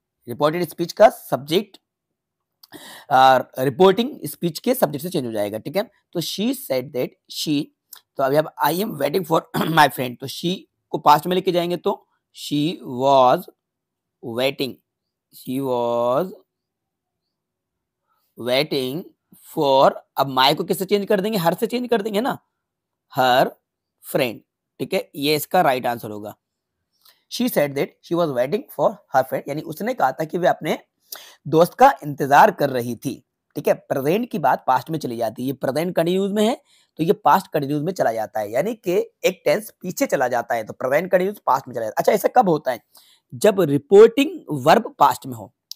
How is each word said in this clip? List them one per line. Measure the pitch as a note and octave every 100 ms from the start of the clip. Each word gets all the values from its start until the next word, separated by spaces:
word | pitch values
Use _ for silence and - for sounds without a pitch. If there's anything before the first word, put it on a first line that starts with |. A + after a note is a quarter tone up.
| _ _ -
रिपोर्टेड | A#2+ D3+ F3 E3
स्पीच | - E3+
का | - E3+
सब्जेक्ट, | - - C3 C#3+ F3+ G#3 - _ _ _ _ _ _ _ _ _ - - - -
आ, | C3 C3 B2+ C3 -
रिपोर्टिंग | C3 A#2+ F#3+ F#3+ B3+ C#4
स्पीच | D3+ - E3+ -
के | A#3+
सब्जेक्ट | B3+ E3 C#3+
से | F3+
चेंज | F3
हो | B2
जाएगा, | A2 G#2 G#2+
ठीक | -
है। | F3 - _ _
तो | F3
she | D#3+ -
said | A3+ C#4 - C3
that | C3+ B2 C3+ _ _
she, | - E3 D3 - _ _ - _ -
तो |
अभी | C3+
अब | D3 D#3+ -
"I | D3
am | E3+ A3
waiting | D3 C#3+ F#3 D#3+
for | D#3+ -
<clears throat> | - G3+
my | D#3+ C#3+
friend", | - B2 B2
तो | C3
she | - E3+ F#3+ - _ -
को | D#3+
पास्ट | D3+ D3+ F3
में |
लेके | F#3 F#3
जाएंगे | F3 E3+ F3
तो | G3+ - _ _ _
"she | - - C#3+ D3+ F#3 -
was | B2 C3+ C3+ B2+ E3+ - _ _ _ _ _ _ _
waiting", | A#2+ A2+ C3+ C#3 C3+ - _ _ _ _ _
she | - - C3
was | C3+ B2 A#2+ A#2+ A#2+ C3 F#3 - _ _ _ _ _ _ _ _ _ _ _ _ _ _ _ _ _ _ _ -
waiting | A#2+ B2+ D3+ C#3+ B2+ D#3 G#3+ _ _ - -
for, | D#3+ C#3 C3+ E3+ - _ -
अब | C#3 C3
my | C3+ D3+
को |
किससे | F3 F#3+
चेंज | F#3 G3+ F#3+
कर | G#3
देंगे? | G3+ G#3+
Her | E3+ F3+
से | A3+
चेंज | A#3+ B3
कर | A#3
देंगे | A3 G3+
ना, | B3 E3 _ _ _ _ _ _ _
her | C3+ B2+ B2+ F#3 - _ _ _ _
friend, | - - B2 - _ _ _ -
ठीक | C#3
है, | F#3 - D3+
ये | C#3+
इसका | D3+ - F#3
राइट | D#3 B2+
आंसर | A#2+ A#2+ A2+
होगा। | G#2 G#2 - _ _ _ _ _ _ _ _ -
She | - A#3+
said | F3+ C#3+
that | C#3 E3 _
she | - E3+
was | E3
waiting | B2 C3 G#3+ -
for | - E3+ G3 _
her | C3+
friend, | - C3+ -
यानी | D3
उसने | D3+ D3+ G#3
कहा | B3 C3
था | C3+
कि | D#3 F3
वह | E3+
अपने | - D#3 G#3+ _ _ - - - - D3
दोस्त | D#3 F3
का | - C4+ C#4
इंतजार | D3+ C#3+ C#3 C#3+ G#3
कर | - C#3+
रही | B2+ A#2+
थी, | A2+ C3+ - _ _ _
ठीक | D3 G#3+
है। |
प्रेजेंट | E3 - C#3+ C#3 G3+ B3
की | G#3
बात | C3+ - -
पास्ट | C3 -
में | D#3
चली | C3+ A#2
जाती | A2 A2+
है, | B2+
ये |
प्रेजेंट | B2+ C3+ C3+ F3+
कंटिन्यूज | F3 E3 F#3 G3
में | G#3
है | G#3+ D4 _ _ _ -
तो |
ये | E3
पास्ट | - D3 F3 -
कंटिन्यूज | D#3 C3+ D3
में | D#3
चला | F3+ B2+
जाता | A2+ G#2+ A2
है, | G#2
यानी | A#2+ G3 A#3+
कि | F#3 F#3+ - _
एक | E3+ F#3
टेंस | D3+ F3 - -
पीछे | F3+ -
चला | C4+ D#3+ B2+
जाता | A#2+ -
है | A#2+
तो | A2
प्रेजेंट | - B2+ D3 F#3
कंटिन्यूज | F#3 F#3+ G#3
पास्ट | - C3+ B2+
में |
चला | A#2+
जाता | A2
है। | E3
अच्छा, | E3+
ऐसा | G#3+ -
कब | B3+ G3
होता | D3+ B2+
है? | A#2+ _ - _ _ _
जब | B2 G3+ G3
रिपोर्टिंग | D#3+ C#3 - G3+ A3+ A#3+ C#4+ E4 - C#3+
वर्ब | C3+ F#3 D#4 -
पास्ट | C#3 C3
में | C3+
हो, | A#2 G2 _ -